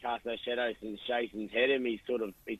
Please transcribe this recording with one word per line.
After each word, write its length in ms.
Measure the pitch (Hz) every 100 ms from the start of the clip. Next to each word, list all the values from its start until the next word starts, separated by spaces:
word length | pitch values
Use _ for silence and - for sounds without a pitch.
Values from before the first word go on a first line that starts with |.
Cast 240 | 123 117
No 120 | 120 113
Shadow, 300 | 120 120 120 107
since 200 | 107 104 -
Jason's 460 | 120 113 107 104
had 180 | 113 131
him. 140 | 135
He's 160 | 123 107 -
sort 160 | 120
of, 100 | 104 - -
he's 120 | 107